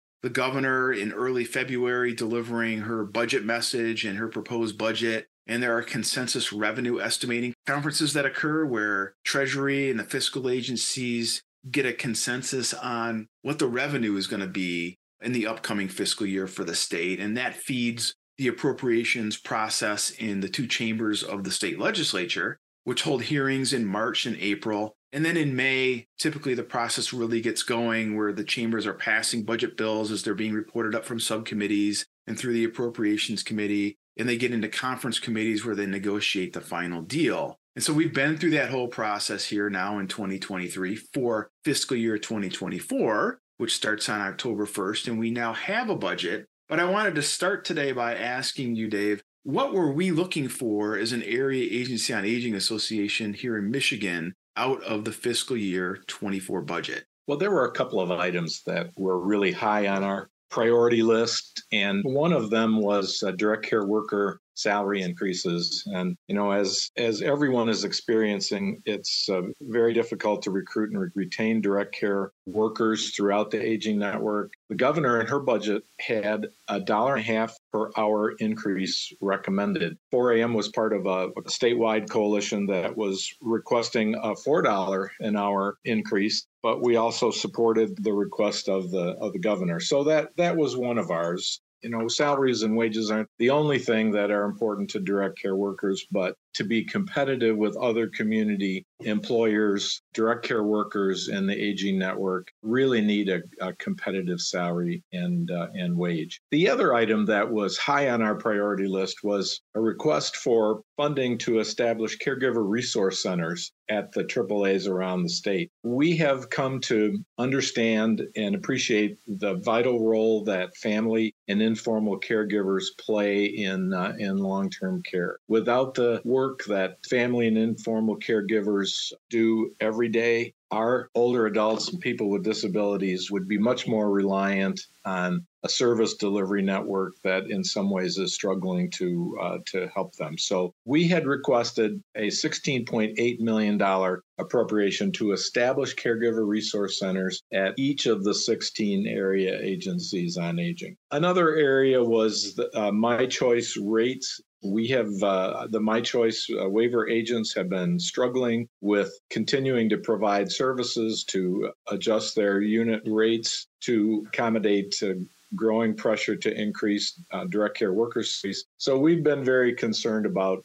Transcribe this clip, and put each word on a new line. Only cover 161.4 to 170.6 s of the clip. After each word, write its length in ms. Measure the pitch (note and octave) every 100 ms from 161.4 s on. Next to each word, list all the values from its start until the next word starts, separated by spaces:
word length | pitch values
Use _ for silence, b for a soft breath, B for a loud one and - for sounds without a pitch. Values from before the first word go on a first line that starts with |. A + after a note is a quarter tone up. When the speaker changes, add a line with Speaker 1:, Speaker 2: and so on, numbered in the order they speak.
| F2+ G2 G#2 - -
Speaker 2:
adjust 460 | G2 A2 A2 -
their 260 | - G2+ G2
unit 420 | G#2+ A2+ A#2 A2 A2
rates 600 | G#2+ A2+ A2+ A2+ - - -
to 420 | - A#2 G#2+ G#2+ G#2+
accommodate, 720 | - A#2+ A2+ G#2 G2+ G2 -
uh, 120 | G#2 F#2 F2 _ - G2
growing 400 | A2 A2 A2+ G#2+
pressure 400 | A#2+ G#2+ - G#2+
to 240 | A2+ -
increase, 600 | G#2+ F#2 G#2+ G#2 - - E3+
uh, 120 | A2+ F#2
direct 300 | G2+ G#2 -
care 160 | G#2+
workers' 460 | F#2+ A#2 A#2 G#2 -
fees. 280 | G2 G2 - -
So 180 | - C3+
we've 280 | D3+ E3+
been 200 | D3+ C#3
very 300 | C3 B2+ B2
concerned 500 | A#2+ A#2 G#2+ A#2 A2
about 400 | G2 F#2 F#2+ F#2